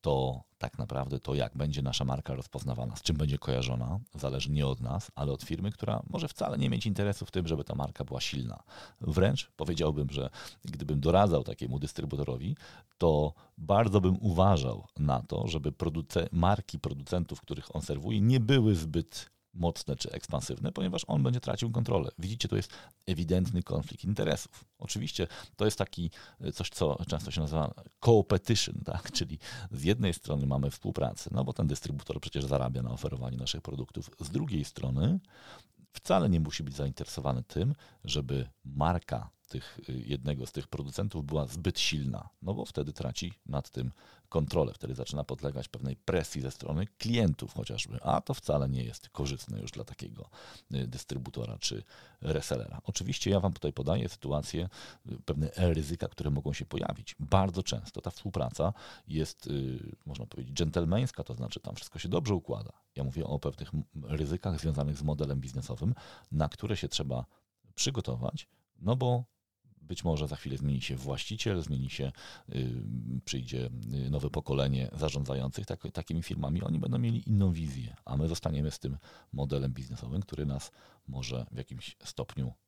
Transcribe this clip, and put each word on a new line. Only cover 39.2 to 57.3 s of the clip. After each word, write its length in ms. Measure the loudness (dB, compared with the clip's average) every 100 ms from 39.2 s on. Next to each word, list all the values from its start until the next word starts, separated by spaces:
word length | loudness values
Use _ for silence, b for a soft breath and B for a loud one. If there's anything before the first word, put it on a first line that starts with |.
| -6 _ _
tych, 320 | -10 -10 -14 -8
y, 140 | -6 -2
jednego 400 | -2 0 -2 -4
z 60 |
tych 160 | -8 -6
producentów 560 | -6 -6 -4 -2 -2
była 220 | -2 0 -2
zbyt 340 | -2 -2 2
silna, 480 | 2 2 0 -4 -8 _
no 120 | -6
bo 100 | -4
wtedy 280 | -4 -4 -4
traci 400 | -4 -6 -4 -6 -8 -4
nad 240 | -4 -4
tym 220 | -4 -6 -6 B B B
kontrolę, 440 | 0 2 2 2
wtedy 200 | 0 -8
zaczyna 300 | -6 -4 -4
podlegać 440 | -4 -4 -4 -4 -8
pewnej 280 | -6 -6 -4
presji 460 | 0 0 0 -4
ze 80 | -6
strony 360 | -6 -2 -2 -2
klientów 680 | _ 0 4 6 4 -2
chociażby, 480 | -8 -6 -4 -4 -4
a 180 | 2 0
to 140 | 0
wcale 340 | -6 2 2 2
nie 160 | 0
jest 240 | -2 -8 -14
korzystne 520 | -4 -4 -4 -6 -8
już 100 | -8
dla 140 | -10
takiego, 460 | -12 -10 -12 -12 -16 B B B _
y, 120 | -4 -4
dystrybutora 720 | -6 -6 -6 -6 -6 -8 -4
czy 240 | -4 -4 -10 B B B
resellera. 600 | -2 -2 0 -4 -4 -8
Oczywiście 460 | -6 -4 -2 -2 2
ja 100 | 4
wam 120 | 4
tutaj 200 | 0 -2
podaję 360 | -2 0 2 0
sytuacje, 600 | -4 -2 -2 0 -2 -4 B B B -12
y, 60 | -10
pewne 260 | -4 -2 0 4
ryzyka, 520 | 4 4 0 -4 -4
które 220 | -2 0
mogą 220 | 0 0
się 120 | -4
pojawić. 520 | -4 -4 -4 -4 -8 -8
Bardzo 440 | 4